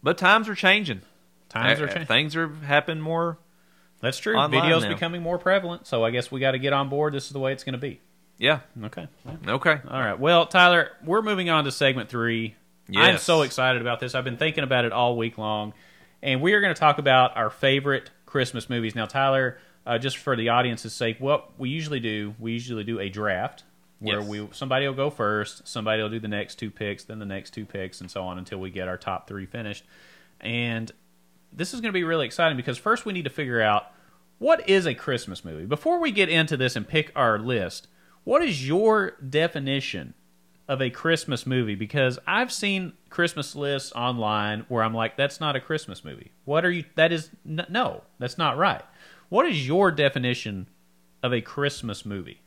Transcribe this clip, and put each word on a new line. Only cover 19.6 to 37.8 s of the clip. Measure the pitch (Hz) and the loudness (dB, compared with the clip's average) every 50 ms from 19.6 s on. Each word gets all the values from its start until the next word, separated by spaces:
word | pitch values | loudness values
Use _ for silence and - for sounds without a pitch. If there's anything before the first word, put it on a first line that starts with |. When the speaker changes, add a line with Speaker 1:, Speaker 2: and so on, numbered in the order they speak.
| - _ _ _ _ | -20 _ _ _ _
Speaker 2:
uh, | - 120 113 | -2 -2 -2
just | 127 135 127 | -2 -4 -6
for | - - - 131 | -6 -4 -2 -2
the | 117 113 117 | 0 2 2
audience's | 117 123 123 123 117 113 - 113 - | 2 2 2 2 -2 -6 -10 -12 -6
sake, | - 120 113 110 - | -4 -2 -2 -2 -2
what | 127 135 147 147 - - - - | 0 0 0 0 0 -6 -14 -8
we | 135 127 | -6 -6
usually | 139 165 156 151 151 135 | -4 -6 -6 -4 -4 -4
do, | 113 113 107 107 104 104 107 113 | -2 -2 -4 -4 -6 -8 -10 -10
we | 113 113 113 | -8 -6 -6
usually | 117 120 123 120 110 104 | -6 -6 -8 -8 -8 -6
do | 104 117 104 | -6 -6 -4
a | 98 98 | -6 -6
draft | 92 104 107 104 95 90 104 139 - - - _ _ _ _ _ _ _ | -6 -4 -2 -2 -2 -2 -2 -6 -8 -12 -20 _ _ _ _ _ _ _
where | 107 107 101 104 | -4 -4 -4 -4
Speaker 1:
Yes. | 104 104 | -4 -6
Speaker 2:
we, | 104 104 104 104 | -6 -8 -8 -10
somebody | - - 143 135 131 131 139 139 | -10 -10 -4 -2 0 0 0 0
will | 135 | -2
go | 131 135 147 | -2 -2 -2
first, | 143 - 117 104 107 107 104 - - - - - | -2 -2 0 0 0 0 -2 -4 -8 -18 -18 -10
somebody | - 120 107 110 110 110 107 | -8 -6 0 0 0 0 0
will | 107 | -2
do | 110 113 | -4 -6
the | 107 107 | -6 -4
next | 104 101 104 - - | -4 -4 -6 -6 -10
two | - - 107 | -10 -10 -12
picks, | 98 - 110 104 101 95 - | -8 -6 -6 -6 -6 -8 -12
then | _ 110 110 | _ -14 -12
the | 107 | -10
next | 98 98 98 - - - | -8 -8 -10 -10 -12 -14
two | - 107 | -14 -14
picks, | 98 - 101 95 95 - - | -10 -10 -8 -8 -8 -10 -14
and | 90 90 | -18 -12
so | - 98 92 | -8 -8 -6
on | 92 90 90 | -6 -8 -10
until | 90 - - 98 | -10 -10 -10 -10
we | 95 95 | -10 -10
get | 87 95 92 92 | -8 -8 -6 -6
our | 92 92 | -6 -8
top | - - 95 87 - - | -6 -6 -8 -8 -8 -10
three | 98 101 95 | -12 -12 -12
finished. | 92 - 120 113 104 101 - _ _ _ - - - - - _ _ _ _ | -10 -10 -10 -10 -10 -10 -12 _ _ _ -20 -20 -20 -20 -20 _ _ _ _
And | - 110 117 120 120 120 117 113 113 110 - _ _ _ _ _ _ _ _ _ _ _ - | -8 -6 -4 -2 -2 -2 -4 -4 -6 -8 -12 _ _ _ _ _ _ _ _ _ _ _ -10
this | - 165 185 - | -8 -8 -8 -8
is | 247 | -8
gonna | 226 226 196 | -6 -4 -2
be | 185 175 | -2 -2
really | 160 165 160 143 | 0 0 0 -2
exciting | 113 - - 170 160 151 | -2 -2 0 0 2 2
because | 123 120 - 123 | 0 -4 -4 -6
first | - - 208 226 240 - | -4 0 -2 -2 0 -2
we | 220 196 | -6 -6
need | 180 160 | -4 -6
to | - | -6
figure | - - 151 127 120 117 110 | -6 -6 -4 -2 2 4 4
out | 107 104 104 - - - _ _ _ _ _ _ _ _ _ | 4 4 2 0 -4 -20 _ _ _ _ _ _ _ _ _
what | 226 277 330 - - - | 2 2 2 2 4 4
is | 190 196 180 | 4 4 4
a | 160 127 | 2 -2
Christmas | - - - 131 117 - - 92 - - | -4 -4 -2 -2 -2 -4 -6 -12 -12 -10
movie. | 87 80 76 82 | -12 -10 -10 -4
Before | 104 143 151 - 311 349 349 | -4 -4 -2 0 0 0 2
we | 339 311 | 0 0
get | 208 208 196 165 | 2 2 2 4
into | 165 165 160 151 156 | 4 2 2 2 2
this | 131 131 127 - | 0 0 0 0
and | 120 104 | -2 -6
pick | - - 160 151 - - | 0 0 0 0 0 0
our | - 131 117 110 104 | 2 4 4 4 2
list, | 107 123 127 113 92 85 - - | 0 0 0 0 0 -2 -6 -10